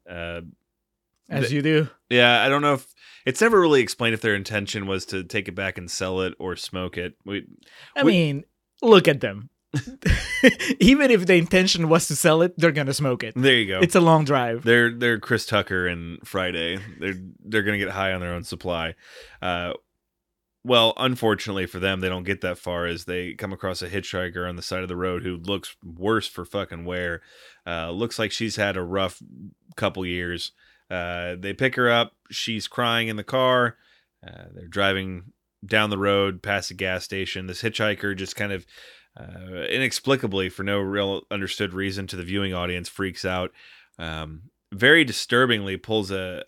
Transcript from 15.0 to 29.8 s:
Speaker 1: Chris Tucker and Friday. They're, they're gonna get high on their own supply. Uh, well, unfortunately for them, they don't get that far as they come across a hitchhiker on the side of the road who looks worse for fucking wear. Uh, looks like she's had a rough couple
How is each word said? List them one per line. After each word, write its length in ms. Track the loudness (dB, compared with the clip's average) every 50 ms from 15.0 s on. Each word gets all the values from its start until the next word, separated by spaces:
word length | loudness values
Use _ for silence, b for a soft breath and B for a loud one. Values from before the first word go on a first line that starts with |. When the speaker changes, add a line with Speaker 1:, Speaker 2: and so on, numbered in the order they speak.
| 4 2 2 0
Speaker 1:
Chris 260 | 0 0 0 0 0
Tucker 400 | 2 0 0 2 0 0 0 0
and 400 | -2 -2 -4 -8 -10 -12 -14 -12
Friday. 540 | -6 -4 -2 -2 -2 -2 -2 -2 -2 -4 -6 -8 -12 -10 -6
They're, 200 | -6 -6 -6 -6 -10 -16 -18 _ -8
they're 200 | -4 -2 0 0
gonna 140 | 0 0
get 120 | 0 -2 -2
high 240 | -2 -2 -2 -2 -2
on 80 | -2
their 120 | -4 -6 -6
own 100 | -6 -8
supply. 520 | -10 -12 -8 -6 -4 -4 -2 -4 -6 -8 _ B B B B B B B B
Uh, 320 | B -4 -2 -2 -4 -6 -8 -10 _ _ _ _ _ _ _ _ _ _ _ _ _ _ _ _ -2
well, 300 | 2 4 6 6 4 4
unfortunately 680 | 2 0 -2 0 0 2 2 2 0 -2 -4 -4 -4 -4
for 140 | -6 -4 -2
them, 200 | -2 -2 0 0
they 80 | -2 -2
don't 140 | -2 -4 -4
get 160 | -4 -4 -4
that 160 | -4 -6 -6
far 280 | -6 -6 -6 -4 -4 -4
as 180 | -4 -4 -6 -6
they 280 | -6 -6 -6 -6 -8 -10
come 180 | -10 -10 -10 -8
across 280 | -6 -6 -6 -6 -6
a 80 | -8 -6
hitchhiker 580 | -6 -6 -6 -6 -6 -6 -6 -6 -6 -6 -8
on 80 | -8 -8
the 60 | -8
side 200 | -8 -8 -6 -6
of 60 | -6
the 80 | -6 -6
road 280 | -4 -4 -4 -4 -4 -6
who 120 | -6 -8
looks 400 | -6 -6 -4 -4 -4 -6 -10 -18 _ -20
worse 420 | -18 -10 -6 -2 0 0 0 -2
for 180 | -4 -10 -12 -12
fucking 400 | -8 -6 -6 -6 -8 -10 -10 -8
wear. 360 | -6 -6 -4 -4 -6 -6 -8 b b b b b b b b b
Uh, 240 | -8 -6 -6 -6 -6
looks 260 | -6 -4 -6 -4 -4
like 140 | -4 -4 -4
she's 240 | -4 -4 -4 -4 -2
had 220 | -2 -2 -2 -2
a 40 | -4
rough 400 | -4 -4 -2 -2 -2 -2 -4 -10 -20 -20 -20 -20 -20 -20 -20 _ _ _ -8
couple 300 | -4